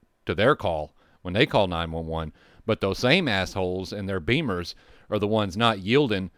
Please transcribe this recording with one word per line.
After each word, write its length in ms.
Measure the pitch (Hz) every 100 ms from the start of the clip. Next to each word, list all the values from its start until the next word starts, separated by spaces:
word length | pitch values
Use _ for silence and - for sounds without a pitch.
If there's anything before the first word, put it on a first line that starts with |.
| _ _ -
to 80 |
their 200 | 87 117
call, 400 | - 101 78 76 _ _ _
when 120 | 90
they 120 | 95 151
call 200 | 131 95
nine 240 | 85 82
one 160 | 80 80
one. 260 | 80 78 - _ -
But 160 | - 107
those 180 | 98 98
same 300 | 123 175 156
assholes 640 | 98 92 98 90 92 92
and 160 | 104 95
their 120 | 95
Beamers 540 | 78 135 143 90 87 - - - -
are 80 | 104
the 80 | 104
ones 300 | 110 101 92
not 240 | 117 101
yielding 500 | 95 131 139 98 92